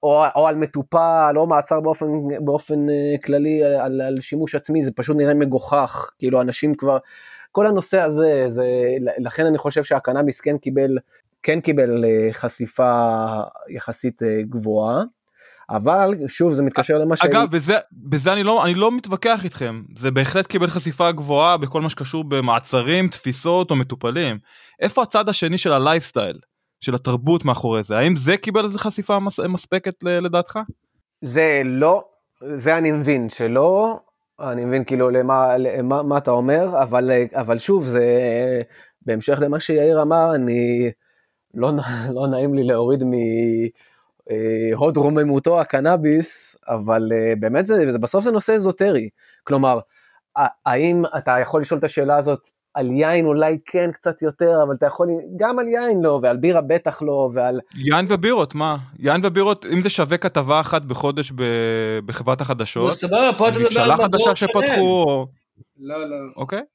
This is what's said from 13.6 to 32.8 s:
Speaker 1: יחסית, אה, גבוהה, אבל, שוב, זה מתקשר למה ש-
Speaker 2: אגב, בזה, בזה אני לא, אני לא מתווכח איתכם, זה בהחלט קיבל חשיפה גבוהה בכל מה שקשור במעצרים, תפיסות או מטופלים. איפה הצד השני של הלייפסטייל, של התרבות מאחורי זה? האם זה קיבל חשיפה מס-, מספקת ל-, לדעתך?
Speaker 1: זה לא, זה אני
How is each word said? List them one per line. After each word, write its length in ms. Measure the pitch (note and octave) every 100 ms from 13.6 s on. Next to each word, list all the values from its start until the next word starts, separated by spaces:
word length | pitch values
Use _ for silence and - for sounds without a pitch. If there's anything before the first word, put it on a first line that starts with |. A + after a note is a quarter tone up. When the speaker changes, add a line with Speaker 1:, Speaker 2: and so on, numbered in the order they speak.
| -
Speaker 1:
יחסית, 540 | B2+ - A#2 B2+ A#2+
אה, 200 | A2+ A2 G#2+
גבוהה, 540 | A#2+ G#2+ G#2+ G#2+ B2+ A3+ _ _ _ - _ _
אבל, 440 | A2 A2+ F3+ G3 G3+ C#3
שוב, 260 | - E3+
זה 100 | C#3+
מתקשר 360 | C#3 - C3+ D3+
למה 180 | D#3 D#3+
ש- 80 |
Speaker 2:
אגב, 220 | F3 C#3+ A#3
בזה, 260 | E3 D3 G#3 -
בזה 400 | - A#2+ D3 C#3
אני 100 | G3
לא, 220 | G3+ A3+
אני 100 | F3
לא 180 | F3 G#3
מתווכח 520 | B3 G#3+ F#3+ A#3 A3
איתכם, 380 | F#3 - B2 A2+ G#2+ G#2+
זה 140 | C3
בהחלט 360 | C3 C3+ F#3 F#3+
קיבל 240 | F#3+ F3
חשיפה 420 | F3 E3 D3 F3
גבוהה 440 | D#3+ C#3+ C#3+ E3 F3
בכל 240 | C#3 D#3
מה 100 | D#3
שקשור 340 | - C3 D#3+
במעצרים, 840 | D3+ C#3 B2 A2+ - C3 A#2+ F3 F#3
תפיסות 640 | - - C3 E3 F3 F3+
או 60 | C#3+
מטופלים. 640 | B2+ B2 B2 C3+ D#3 G#2+ _ - - _
איפה 220 | - A#3
הצד 260 | A#3 G#3+ G#3+
השני 300 | G3+ E3 F3+
של 140 | F#3
הלייפסטייל, 680 | C#3 C#3 E3 - - G2+ C#2 _ _ _ _
של 140 | -
התרבות 500 | B2 B2+ B2 C3 E3+
מאחורי 380 | C#3+ A#2+ B2 A2+
זה? 160 | G2+ G#2+
האם 180 | C#3+ F3
זה 200 | C3 G3
קיבל 320 | A3 G#3 G#3 G3+
חשיפה 400 | A3 G3+ G3+ G3+
מס-, 220 | G3 -
מספקת 640 | F3+ F#3 - F#3+ F#3+ F3+
ל-, 60 | F3+ F3
לדעתך? 400 | F3 E3+ F3 G#3+ G#3+ - _ _ _ _
Speaker 1:
זה 400 | C#3 B2+ D#3+ C#3+
לא, 400 | C3 B2+ D3+ F#3+ - _ _ _ C3
זה 220 | D3 B2+
אני 140 | E3